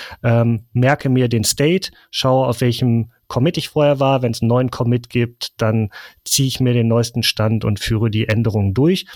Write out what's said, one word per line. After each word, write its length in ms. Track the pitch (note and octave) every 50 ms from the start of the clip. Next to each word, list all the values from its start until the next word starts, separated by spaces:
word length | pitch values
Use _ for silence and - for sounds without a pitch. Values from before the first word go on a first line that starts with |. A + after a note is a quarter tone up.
| - - - - -
ähm, 420 | A#2+ A#2 A#2 A#2 A#2 A#2 A2 - _
merke 360 | - B2 B2 C3 D3 - - C#3
mir 200 | B2+ B2+ B2+ A#2
den 160 | A2+ A2+ A2
State, 480 | - - - C#3 D#3 F3+ F#3+ - - - _ _ _
schaue, 380 | - - - C3 C3 C3 C3 B2+
auf 120 | A#2+ -
welchem 520 | C3 B2 A#2 - C3 B2 A#2 A#2 A2 - _ _ _ -
Commit 300 | - B2 B2+ E3 F3 E3
ich 100 | - -
vorher 320 | - D#3 D3 D3 C#3+ C3+
war. 220 | C3+ C3+ C3+ C3
Wenn's 180 | B2 A#2 A2 -
einen 80 | A#2 A2+
neuen 220 | A#2+ B2 C3 A#2+
Commit 400 | - - B2 A#2 A#2+ B2 A#2+ -
gibt, 500 | - A#2+ A#2 A#2+ - _ - - - -
dann 300 | A#2 A2 G#2+ A2 A2 G2+ - - - - - _ _
ziehe 240 | - - - C#3 C3
ich 120 | - -
mir 120 | B2+ B2
den 160 | A#2+ A#2+ A2+ A#2
neuesten 340 | A2+ A#2 A#2 A#2 - B2
Stand 420 | A2 - - - G#2+ A2 A2+ A2 A2
und 140 | A2+ G#2 -
führe 320 | - - A2+ G#2+ A2+ A2+
die 160 | G#2 G#2+ A2+
Änderungen 460 | - G#2+ A2 A2+ A2+ G2 G#2 G2 G2
durch. 340 | F#2+ B2 C#3 E3 F#3+ F#3 - - -